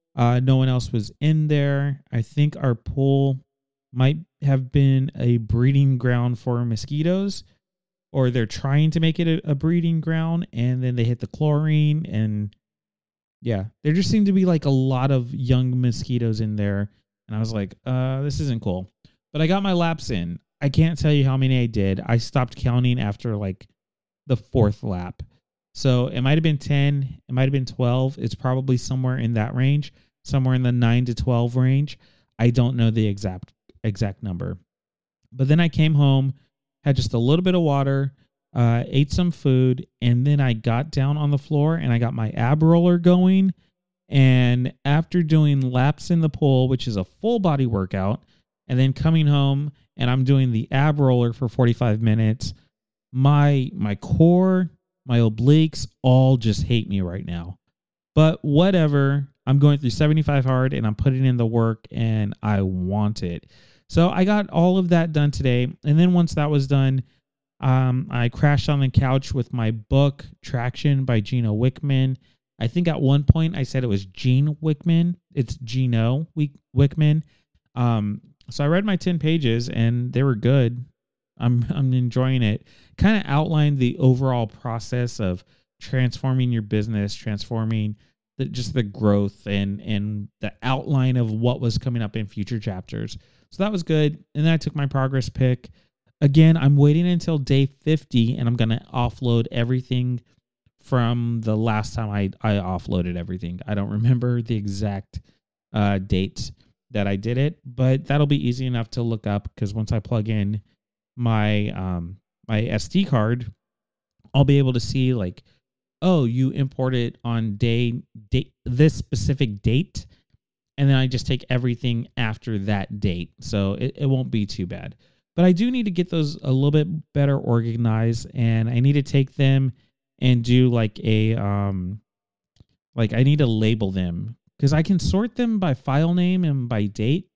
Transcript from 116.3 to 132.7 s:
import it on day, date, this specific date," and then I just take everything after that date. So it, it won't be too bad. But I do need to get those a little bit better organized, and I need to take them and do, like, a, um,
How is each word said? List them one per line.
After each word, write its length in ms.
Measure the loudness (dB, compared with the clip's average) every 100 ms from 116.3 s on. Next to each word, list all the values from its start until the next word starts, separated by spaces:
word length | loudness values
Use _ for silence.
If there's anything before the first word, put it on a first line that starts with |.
| 0 0
import 440 | 0 -4 -2 -2
it 240 | -2 -4 -6
on 340 | -4 -2 -4 -2
day, 460 | 0 0 -2 -4 -10 -20 -6
date, 240 | -4 -4 _
this 300 | -4 2 4
specific 680 | 2 -4 -4 -2 0 -2 -2
date," 460 | -2 0 -2 -8 -14 _ _ _ _ _ _ -2
and 100 | 2
then 80 | 2
I 100 | 2
just 200 | -2 -4
take 180 | -4 -2
everything 580 | -2 -2 -2 -4 -4 -6 -6
after 420 | -6 -6 -6 -4
that 380 | -2 -4 -4 -4
date. 340 | -4 -4 -8 -14
So 340 | -6 -2 -2
it, 180 | -2 -6 -4
it 80 | -2
won't 240 | -2 -2
be 160 | -4 -4
too 200 | -6 -8
bad. 300 | -8 -14 -18 _ _ _ 2
But 80 |
I 80 | 2
do 180 | 4 0
need 140 | -2
to 60 | -4
get 180 | -4 -4
those 280 | -2 -4 -4
a 140 | -2
little 200 | 0 2
bit 180 | 2 0 -6 -6
better 240 | -2 0 0
organized, 920 | 0 0 0 -2 0 0 0 -2 -6
and 360 | -2 0 0 0
I 100 | 2
need 140 | 2
to 80 | 2
take 320 | 0 0 0
them 380 | 0 2 2 0 -4 _ _ _ -2
and 240 | 2 2
do, 280 | 4 4 4
like, 280 | 2 -2 -2
a, 300 | 0 2 2
um, 640 | 0 -2 -2 -2 -4 -6 -10 _ _ _ _ _ _ _